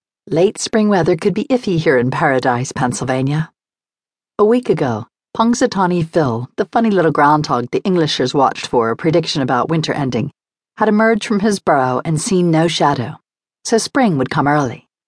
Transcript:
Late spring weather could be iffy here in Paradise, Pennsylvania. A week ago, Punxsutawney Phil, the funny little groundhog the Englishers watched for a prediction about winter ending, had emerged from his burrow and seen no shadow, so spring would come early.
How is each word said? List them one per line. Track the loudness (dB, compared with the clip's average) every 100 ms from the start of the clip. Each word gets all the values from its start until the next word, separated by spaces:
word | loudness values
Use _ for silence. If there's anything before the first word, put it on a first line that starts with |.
| _ _ -4
Late | 0 0 0
spring | -4 0 2
weather | 2 2 0
could | 0
be | -2 -2
iffy | -2 0 0
here | 2 2
in | 2
Paradise, | 0 0 2 0 -2 -4
Pennsylvania. | -4 -4 -4 -4 -2 0 -2 -4 _ _ _ _ _ _ _ _ 0
A | 2
week | 2 0
ago, | -2 -2 -4 -8 _ _ -2
Punxsutawney | 0 2 0 0 0 0 0
Phil, | 0 0 -2 -6 -6
the | -4
funny | 0 2
little | 2 2
groundhog | 2 4 2 0 -2 -2
the | -4
Englishers | 0 0 0 -2 -2 2
watched | 0 0 -2
for | 0 0
a | -2
prediction | 0 0 0 -4
about | -2 -2 0
winter | -2 -2
ending, | -4 -4 -4 -6 -8 _ _ _ -2
had | 0
emerged | 2 2 0 -2
from | -2
his | 0 -2
burrow | 0 2 2 -2 -2
and | -4
seen | 0 0 2
no | 2 0
shadow, | 2 0 0 -4 -10 _ _ _ _ -2
so | -2
spring | 0 0 0 0
would | -2
come | -2 0
early. | 0 -2 -6 _ _